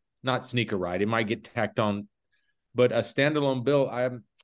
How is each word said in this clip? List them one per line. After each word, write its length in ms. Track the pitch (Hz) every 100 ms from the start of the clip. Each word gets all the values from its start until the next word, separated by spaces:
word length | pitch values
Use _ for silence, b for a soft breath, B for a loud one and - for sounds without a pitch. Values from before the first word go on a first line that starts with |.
| _ _
Not 220 | 131 123
sneak 280 | - 123 110
a 40 | 101
ride. 260 | 87 90
It 60 | 107
might 200 | 113 107
get 160 | 113
tacked 340 | - 120 104 -
on, 300 | 107 101 104 _ _ _ _ _ _
but 180 | 117 123
a 40 | 113
standalone 680 | 110 - 143 151 139 131
bill, 240 | 120 143 123
I'm, 360 | 120 127 123 - _